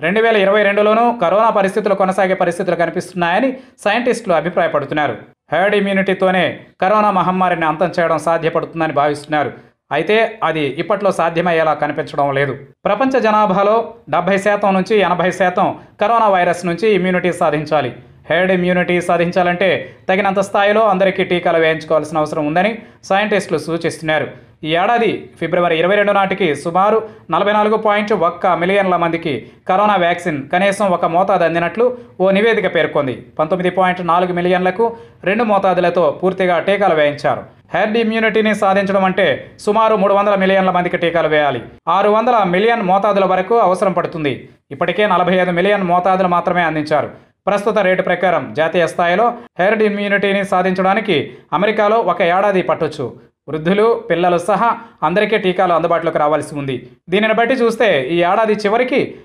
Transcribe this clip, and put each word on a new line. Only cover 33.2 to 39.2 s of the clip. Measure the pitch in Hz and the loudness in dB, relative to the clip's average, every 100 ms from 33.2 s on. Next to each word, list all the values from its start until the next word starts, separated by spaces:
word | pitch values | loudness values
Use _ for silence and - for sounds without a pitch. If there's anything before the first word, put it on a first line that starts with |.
| - - | -10 -4
పంతొమ్మిది | 160 185 180 185 | -2 0 0 2
పాయింట్ | 185 180 175 | 0 0 0
నాలుగు | 170 180 | 0 2
మిలియన్లకు | 175 175 180 185 185 233 233 - - | 0 0 2 0 0 -2 -2 -20 -8
రెండు | 165 214 | -2 0
మోతాదులతో | 220 196 190 180 175 180 151 - | 2 2 2 2 2 2 0 2
పూర్తిగా | 185 185 185 165 | -2 0 0 0
టీకాలు | 165 196 190 156 | 0 0 2 2
వేయించారు. | 147 139 147 107 - - - | 2 0 -2 -2 -6 -20 -6
హెర్డ్ | 170 214 226 | -2 0 0
ఇమ్యూనిటీని | 220 226 220 208 214 208 | 0 0 0 0 0 0
సాధించడం | 196 196 196 196 185 | 2 2 0 0 0
అంటే | 190 | 2